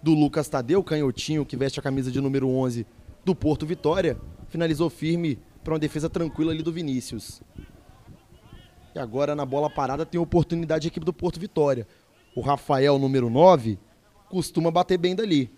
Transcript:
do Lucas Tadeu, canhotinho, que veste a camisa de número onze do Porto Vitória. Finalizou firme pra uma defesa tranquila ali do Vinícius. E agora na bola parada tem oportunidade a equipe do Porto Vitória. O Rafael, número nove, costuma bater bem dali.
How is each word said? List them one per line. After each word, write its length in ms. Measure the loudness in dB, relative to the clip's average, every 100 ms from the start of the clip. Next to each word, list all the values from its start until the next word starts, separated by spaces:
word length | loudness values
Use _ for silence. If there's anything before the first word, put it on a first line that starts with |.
do 120 | 4
Lucas 340 | 4 4 2 -2
Tadeu, 340 | -4 0 0
canhotinho, 600 | 2 0 0 -2 -4 -2
que 120 | -2 -2
veste 240 | -4 -2
a 20 |
camisa 280 | -4 -2 -2
de 100 | -2
número 280 | 0 0 0
onze 380 | 0 0 -2 -8 -12 -20 -6
do 100 | -2
Porto 320 | 0 0 0 -2
Vitória. 500 | -2 0 2 0 -2 -8 -18 -12
Finalizou 400 | -4 -2 0 -2
firme 500 | -2 -2 0 0 -4 -8 -14
pra 100 | -4
uma 40 | -2
defesa 300 | -2 -2 -4
tranquila 440 | -2 -4 -2 -2
ali 100 | -2
do 100 | -4
Vinícius. 720 | -6 -4 -4 -6 -12 -12 -20 -20 -20 -20 -20 -20 -20 -20 -20 _ -20 -20 -20 -20 -20 -16
E 40 | -10
agora 360 | -6 -2 -2
na 100 | -2
bola 240 | -2 -2 -2
parada 380 | -2 -2 -2 -4
tem 140 | -2
oportunidade 680 | 2 2 2 -2 -2 -2 -2
a 20 |
equipe 160 | -4
do 80 | -6
Porto 280 | -2 -4 -6
Vitória. 460 | -6 0 0 0 -4 _ _ _ _
O 60 | -6
Rafael, 580 | -2 -2 0 2 4 4
número 300 | 2 2 2
nove, 500 | 6 8 8 2 -6 _ _ _ _ _
costuma 400 | -6 -2 0 2
bater 280 | 2 2 2
bem 160 | 2
dali. 360 | 0 2 2 2